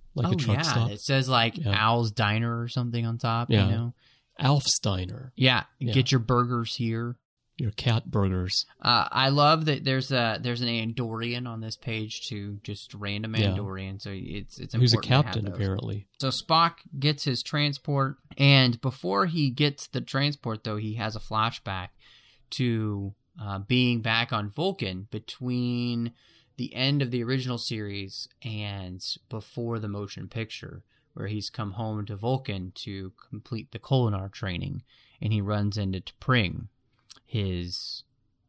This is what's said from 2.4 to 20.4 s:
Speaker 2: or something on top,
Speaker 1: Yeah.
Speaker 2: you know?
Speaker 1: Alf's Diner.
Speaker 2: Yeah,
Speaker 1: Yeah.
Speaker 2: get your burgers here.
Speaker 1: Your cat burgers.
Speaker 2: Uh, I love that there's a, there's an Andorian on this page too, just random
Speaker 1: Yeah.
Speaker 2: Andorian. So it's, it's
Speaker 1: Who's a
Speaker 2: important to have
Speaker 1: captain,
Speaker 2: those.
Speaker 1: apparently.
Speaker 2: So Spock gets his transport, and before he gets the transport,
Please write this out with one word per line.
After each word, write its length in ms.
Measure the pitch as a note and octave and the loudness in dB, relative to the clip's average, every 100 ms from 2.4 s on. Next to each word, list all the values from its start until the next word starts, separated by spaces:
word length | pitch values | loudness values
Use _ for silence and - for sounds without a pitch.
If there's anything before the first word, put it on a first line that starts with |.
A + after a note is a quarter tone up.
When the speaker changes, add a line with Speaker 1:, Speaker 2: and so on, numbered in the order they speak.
| A#2 A#2 | 0 -2
Speaker 2:
or 60 | A#2+ | -4
something 400 | B2 A#2+ A#2 A#2 | -2 -2 0 -2
on 120 | A#2 | 0
top, 300 | A#2 A2+ A#2+ | 0 0 2
Speaker 1:
Yeah. 180 | A2 F#2+ | 4 4
Speaker 2:
you 40 | |
know? 220 | A2 A#2+ - _ _ _ - | 2 0 -6 _ _ _ 0
Speaker 1:
Alf's 400 | B2+ C#3+ - - | 4 4 2 0
Diner. 520 | A2 F#2 F#2 A2 C3 - | 0 0 -2 -8 -10 2
Speaker 2:
Yeah, 260 | C3 B2 - - | 4 4 0 -4
Speaker 1:
Yeah. 140 | A#2+ | 0
Speaker 2:
get 180 | A#2+ B2 | 2 4
your 80 | C3 | 2
burgers 540 | A2 A#2+ A#2+ A#2+ A2+ | 4 2 4 0 -2
here. 420 | - A#2 A2+ A#2+ A#2+ _ _ _ - | -2 -2 -2 -4 -8 _ _ _ -6
Speaker 1:
Your 120 | A#2 | -4
cat 360 | - A#2+ A2+ - | -2 2 0 0
burgers. 580 | G#2+ F#2+ F#2 F#2 - - _ | 2 2 2 0 -2 -4 _
Speaker 2:
Uh, 280 | - A#2 - | 2 2 2
I 200 | - C3+ | 2 4
love 340 | C#3+ D3 D#3+ | 6 6 6
that 180 | D#3 C3+ | 2 0
there's 300 | C3+ C3 C3 | 0 0 0
a, 260 | C3 A#2 G2+ | 0 2 0
there's 200 | A#2+ A#2+ | -2 -2
an 80 | A#2+ | -2
Andorian 800 | A#2 A2+ A#2 A#2 A2+ A#2 A#2+ B2 | -2 -2 -2 -4 -4 -4 -4 -6
on 120 | A2+ | -8
this 160 | A2 - | -8 -8
page 440 | - A2+ G#2+ - - | -6 -6 -6 -8 -8
too, 320 | G#2 G2+ G2+ | -8 -8 -10
just 320 | - G2+ - | -10 -12 -12
random 400 | G2+ G2+ G#2 A2 | -10 -6 -4 -2
Speaker 1:
Yeah. 140 | A2 G2+ | 0 2
Speaker 2:
Andorian. 500 | F#2+ G2 F#2+ F#2+ G2 | 0 -2 -6 -8 -8
So 100 | G2+ | -8
it's, 460 | F#2+ - G#2 - - | -8 -8 -8 -10 -12
it's 140 | - A#2+ | -4 4
Speaker 1:
Who's 160 | B2 | 6
a 60 | A2 | 6
Speaker 2:
important 40 | - | 4
to 0 | C3 | 4
have 80 | |
Speaker 1:
captain, 200 | A#2+ G2+ G2+ | 4 0 -4
Speaker 2:
those. 80 | |
Speaker 1:
apparently. 520 | F2+ G2 F#2+ A2 G2+ - - | -2 0 0 -4 -6 -8 -6
Speaker 2:
So 80 | C3+ | -4
Spock 460 | - - D#3+ E3+ - - C#3 | -4 2 4 4 0 -12 -2
gets 240 | C#3+ D3 | 0 0
his 180 | D3 B2 | -2 -2
transport, 760 | - D3 D3 C#3+ - C#3 C3+ - - - | -2 0 0 -2 -2 0 0 -4 -8 4
and 440 | C#3 C#3 B2+ A#2 | 8 10 8 4
before 460 | C3 - F3 G3 F#3 | -2 -2 0 2 2
he 240 | D#3+ C#3+ | 2 0
gets 380 | B2+ D3 C#3+ - | 2 0 0 -8
the 120 | B2+ | -8
transport, 600 | A#2+ C#3 C#3+ C#3+ | -4 0 0 -2